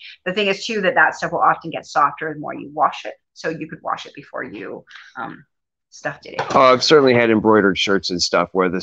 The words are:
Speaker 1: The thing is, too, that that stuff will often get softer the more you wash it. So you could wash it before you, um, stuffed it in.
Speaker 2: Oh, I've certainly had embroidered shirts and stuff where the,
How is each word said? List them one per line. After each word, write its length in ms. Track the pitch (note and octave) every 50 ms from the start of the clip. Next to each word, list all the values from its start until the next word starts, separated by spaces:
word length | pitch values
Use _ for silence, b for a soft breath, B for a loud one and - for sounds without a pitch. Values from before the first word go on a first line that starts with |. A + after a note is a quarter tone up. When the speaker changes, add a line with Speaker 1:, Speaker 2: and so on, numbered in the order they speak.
| B B B B B
Speaker 1:
The 60 | F#3
thing 160 | F3+ G#3+ G3+ G3
is, 180 | G3 G3 -
too, 140 | - A3+ G#3
that 140 | F#3+ F3+ E3
that 180 | E3+ D#3 - -
stuff 160 | - F3+ D#3+
will 60 | E3+ -
often 300 | A#2+ D#3+ D#3+ - - E3
get 160 | D3 - -
softer 480 | - - D#3 D3 C#3+ - - D#3 D#3+ D3+
the 60 | D3+
more 120 | C#3+ B2+ C3+
you 160 | - - C#3+ D3
wash 300 | D#3 D3 - - - -
it. 100 | - - - _ _
So 160 | _ - - E3
you 200 | E3 F3 D#3+ E3
could 120 | E3+ -
wash 240 | - - - - -
it 80 | - -
before 280 | - - - - -
you, 420 | C3 - F#2 G#2 F#2+ - - - - B B B B B B
um, 280 | B2+ A#2+ - - - D3+ _ _ _ _ _ _ _ _ _
stuffed 360 | - - - D3 C#3+ - -
it 80 | - -
in. 120 | - - -
Speaker 2:
Oh, 220 | - C#3 C3+ B2+
I've 100 | B2+ B2
certainly 320 | - - D#3 D3+ C3+ C3 A#2+
had 160 | A#2+ A#2+ A2+
embroidered 480 | A2+ G#2+ F2+ A2 A2 G#2+ F#2+ G2+ F2+ -
shirts 320 | - G#2+ G2 F#2+ - -
and 100 | F#2 F2
stuff 280 | - - - F2 F2 -
where 160 | - F#2+ F#2 F2+
the, 100 | F2 F#2